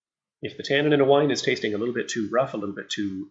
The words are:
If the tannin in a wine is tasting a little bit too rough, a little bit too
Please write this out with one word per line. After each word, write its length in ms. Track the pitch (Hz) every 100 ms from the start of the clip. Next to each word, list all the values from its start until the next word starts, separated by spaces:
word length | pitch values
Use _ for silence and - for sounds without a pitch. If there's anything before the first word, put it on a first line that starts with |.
| _ _ _ _
If 160 | 135 -
the 60 |
tannin 320 | - 143 151
in 80 | 147
a 20 |
wine 260 | 135 143 147
is 120 | 117
tasting 320 | - 123 113
a 40 | 104
little 140 | 120
bit 160 | 120 -
too 220 | 120 104
rough, 220 | 117 135
a 20 | 110
little 180 | 101
bit 140 | 98 95
too 400 | - 101 95 101